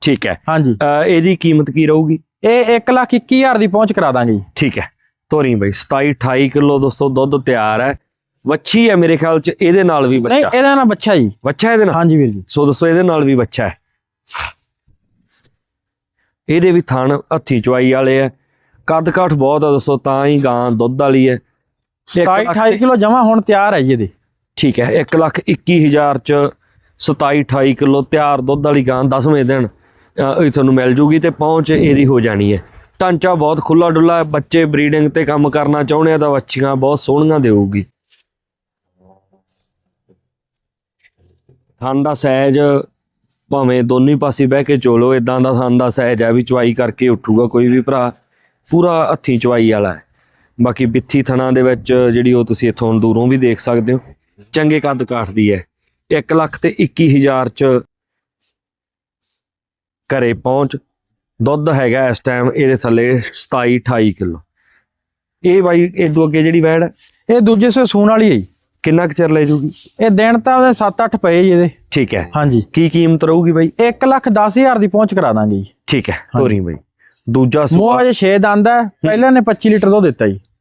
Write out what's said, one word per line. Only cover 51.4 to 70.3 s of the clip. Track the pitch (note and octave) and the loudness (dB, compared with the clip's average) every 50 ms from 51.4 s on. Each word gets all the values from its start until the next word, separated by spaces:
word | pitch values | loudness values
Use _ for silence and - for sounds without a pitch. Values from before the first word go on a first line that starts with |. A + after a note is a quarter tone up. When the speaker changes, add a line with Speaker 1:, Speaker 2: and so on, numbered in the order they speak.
| C3 C3 | -2 0
Speaker 1:
ਦੇ | B2+ B2+ | 0 0
ਵਿੱਚ | B2+ B2+ B2+ A2+ G2+ - B2+ B2+ B2 A#2+ A#2 | 0 0 0 -2 -2 0 0 2 2 2 0
ਜਿਹੜੀ | A#2+ A#2+ B2 | 0 2 2
ਉਹ | B2 B2 A#2 | 2 2 0
ਤੁਸੀਂ | A2+ A2+ - B2 A#2 | -2 -2 -2 -2 -4
ਇੱਥੋਂ | G#2+ - A#2+ A2+ A2+ | -2 -2 -2 -2 0
ਦੂਰੋਂ | A2 G#2+ A2+ A2 A2+ A#2+ | 0 0 0 0 0 0
ਵੀ | B2+ C3+ | 0 0
ਦੇਖ | C3 B2+ A#2+ A2+ - | 0 0 0 -2 -2
ਸਕਦੇ | - B2+ A#2+ A#2+ A2 A#2+ | -2 -2 -2 -2 0 -2
ਹੋ। | B2+ B2+ - - - _ _ _ _ _ G2+ _ | -4 -4 -6 -12 -20 _ _ _ _ _ -18 _
ਚੰਗੇ | - D#3 D#3 D3+ D#3 D3+ | -4 -2 0 0 0 0
ਕੱਦ | C#3+ D3 C#3 B2+ B2+ | -2 -4 -4 -4 -6
ਕਾਠ | - B2+ A#2+ A2 F#2 | -6 -6 -6 -6 -4
ਦੀ | G2 A2 G#2+ G#2 | -2 -2 0 0
ਹੈ। | G2+ F#2 E2+ - _ _ _ _ _ _ _ - | 0 -2 -6 -12 _ _ _ _ _ _ _ -4
ਇੱਕ | D#3 D3+ - - | -4 -4 -2 -2
ਲੱਖ | D#3 D#3+ D#3 D3 - - | -2 -2 -2 -2 -4 -4
ਤੇ | - E3 - - | -4 -4 -2 -2
ਇੱਕੀ | F#3 C#3 - - E3 C#3+ C3+ | -4 -2 0 0 0 2 2
ਹਜ਼ਾਰ | C#3 C3+ C#3 C3 C3 B2+ A#2 | 2 2 0 0 -2 -4 -6
ਚ | - - C#3 C3+ B2+ B2 - - _ _ _ _ _ _ _ _ _ _ _ _ _ _ _ _ _ _ _ _ _ _ _ _ _ _ _ _ _ _ _ _ _ _ _ _ _ _ _ _ _ _ _ - | -4 -2 0 0 0 -2 -4 -8 _ _ _ _ _ _ _ _ _ _ _ _ _ _ _ _ _ _ _ _ _ _ _ _ _ _ _ _ _ _ _ _ _ _ _ _ _ _ _ _ _ _ _ -6
ਘਰੇ | C3+ C3+ B2 A#2 A#2 | -4 -2 0 -2 -2
ਪਹੁੰਚ। | - - B2+ C3 C#3 C#3+ C3+ - C#3 - _ _ _ _ _ _ _ _ _ _ - | -2 -4 -2 -2 -2 -2 -4 -6 -10 -14 _ _ _ _ _ _ _ _ _ _ -4
ਦੁੱਧ | A2+ C3+ D3 D3+ D3+ E3 | -2 -2 -2 -2 -2 -2
ਹੈਗਾ | D3 C3+ C3 A#2+ A#2 C3 C3+ B2+ | -2 0 0 0 0 0 0 -2
ਇਸ | A2+ - | -2 -4
ਟਾਈਮ | - C3 B2 B2 B2 C3 C#3+ | -4 -4 -2 -2 -2 -2 -2
ਇਹਦੇ | D3+ C#3+ C3 C3 | 0 0 0 0
ਥੱਲੇ | A#2 - A#2+ A2+ A#2 A#2 B2+ B2+ B2 A2+ - | -2 -2 -2 0 0 0 0 -2 -2 -4 -6
ਸਤਾਈ | - - - - - C3 A#2+ A#2+ B2 B2 | -8 -10 -8 -6 -4 -2 -2 0 -2 -2
ਅਠਾਈ | - A#2+ B2+ A#2 A2 G#2 | -2 -2 -2 0 0 -2
ਕਿਲੋ। | F#2 - G2 F2+ E2 D#2+ - _ _ _ _ _ _ _ _ _ _ _ _ _ _ _ _ _ _ _ - | -2 -4 -6 -8 -8 -10 -14 _ _ _ _ _ _ _ _ _ _ _ _ _ _ _ _ _ _ _ -2
ਇਹ | F3+ F3+ G3 | 2 2 2
ਬਾਈ, | F#3 F3+ F3 E3+ F3 F3+ F3+ | 2 2 2 2 0 0 -2
ਇਹ | F#3+ F3+ D#3+ D3+ | -2 -2 0 0
ਤੋਂ | D#3+ D#3+ D#3 | 0 0 2
ਅੱਗੇ | D3 D#3+ | 0 0
ਜਿਹੜੀ | D#3 D#3+ E3 E3 | 0 2 2 2
ਵੈੜ | D#3+ D#3+ D#3+ E3 E3+ | 2 2 2 0 -2
ਹੈ? | E3 - _ _ _ _ _ _ - A#3 | -4 -6 _ _ _ _ _ _ 0 2
Speaker 2:
ਇਹ | B3 | 2
ਦੂਜੇ | G#3+ G#3+ A3+ G3 A3 B3 | 4 2 2 2 2 2
ਸੂਏ | G3+ C4 B3+ | 2 2 0
ਸੂਣ | G3+ - G3+ G#3 G#3 | 2 2 2 2 2
ਵਾਲੀ | A3 A3 A3 G#3 | 4 4 2 2
ਹੈ | C#3+ | 2
ਜੀ। | G#2+ F#2+ - _ _ _ _ _ _ | 0 -2 -6 _ _ _ _ _ _
Speaker 1:
ਕਿੰਨਾ | - D#3+ D#3+ E3+ F3 | -2 0 0 2 0
ਕੁ | E3 | 0
ਚਿਰ | D3 - E3+ D#3 | 0 -2 0 2
ਲੈ | D#3 D#3 D3+ | 2 2 2
ਜੂਗੀ? | C#3+ D3+ D3 C3+ - - - - - _ - | 0 0 -2 -2 -6 -10 -12 -20 -20 _ -2
Speaker 2:
ਇਹ | G#3+ A3+ | 0 0
ਦਿਨ | G3 F#3+ A3 A3+ | 2 2 2 2